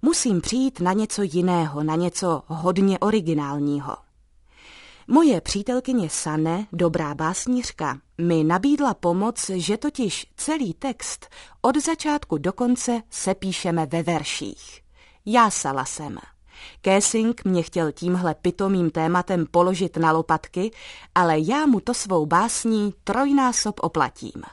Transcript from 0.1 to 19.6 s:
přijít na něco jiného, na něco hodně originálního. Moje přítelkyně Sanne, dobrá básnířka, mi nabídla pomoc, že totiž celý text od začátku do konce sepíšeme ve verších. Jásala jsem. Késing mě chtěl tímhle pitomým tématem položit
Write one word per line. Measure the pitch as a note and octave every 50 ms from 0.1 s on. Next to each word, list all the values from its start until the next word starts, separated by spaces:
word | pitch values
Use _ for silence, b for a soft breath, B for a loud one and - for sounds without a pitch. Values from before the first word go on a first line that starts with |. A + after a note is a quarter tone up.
| E4 - - B3+ G3+ F3
přijít | D#3 - - B3 C4 C4+ - -
na | F3 F3 F#3+
něco | G#3 A3 G#3+ - -
jiného, | G3+ F#3 C#3+ F3+ F3 F#3 F3+ F3 E3 D#3 C#3+ D3 D3+
na | D#3 D#3
něco | D#3+ F3 F3 E3 - - F3+ E3 C#3+ - -
hodně | - D#3 D#3+ F3+ F#3 F3 G3 G3 F#3+ -
originálního. | - G#3 G#3+ A3 E3+ D#3+ D#3+ D3+ D3 C#3 C#3+ D3 C#3+ C#3+ C#3+ C#3+ C#3+ C#3+ - - - _ _ _ _ _ _ _ _ B B B B B B B B B B B B B
Moje | A3 D4 E4+ D#4 A#3+ E3+
přítelkyně | - - - G3+ G3+ - B3 B3+ B3+ C4 C4 A#3+ F#3+ D#3
Sanne, | - - - D#3+ D3+ D#3 D#3 D#3+ E3 F3+ G#3+ - -
dobrá | E3+ F3 E3+ D#3+ - D#3+ D3 D3
básnířka, | C#3+ D#3+ D#3+ F#3 - - - B3+ B3 A#3+ - - - D#3 C#3+ B2+ C3+ - _ _ -
mi | E3+ F3 E3+ D#3+ D#3
nabídla | D#3 E3+ F#3 F#3+ C#4+ D4 D4 C#4+ C4 G#3
pomoc, | - - F3 E3+ F3+ G3+ A3+ A#3 - - -
že | F#3+ F#3 E3 D#3 G#3 A3
totiž | - D4 - - B3+ G3 - - - _ _ -
celý | - - D#4 D#4+ C#4 G3 D#3+
text | _ - C#4 A#3+ _ - - - - - - B B B B B B
od | _ A#3 C4 D4+
začátku | C#4+ - E4 D#4+ - D#4 D4 D4 - - - D3+
do | D3 F3+ F#3+
konce | - B3 A#3+ B3 B3 - - A#3+ A#3 A3+ _
sepíšeme | - - - G3 G3 G3 - F#3+ F3+ - - F#3 E3 E3+ D#3+
ve | C#3+ C#3+ E3 E3
verších. | E3 E3+ D#3 D3 - - - - G2 - - - - - - _ b b b b b b b b
Jásala | - G#3+ B3 A#3 G#3 F3+ - - D3+ C3+ C#3 B2+
jsem. | - - - D#3 D3 - E2+ - - - _ _ B B B B B B B
Késing | _ F#3+ F#3+ G3 G3+ - - A3+ A3 A3+ A#3+ - -
mě | G3 F#3 F3 D#3+
chtěl | - - F3+ E3 D3+
tímhle | C#3+ - - F3 F3+ F3+ F3+ F3 D3+
pitomým | - _ F3+ F3 - G3+ G3 G3 F#3 F3 D#3+
tématem | - E3 D#3+ D#3+ F3 F#3 F3+ - G3 F3 D#3+ D3
položit | _ E3+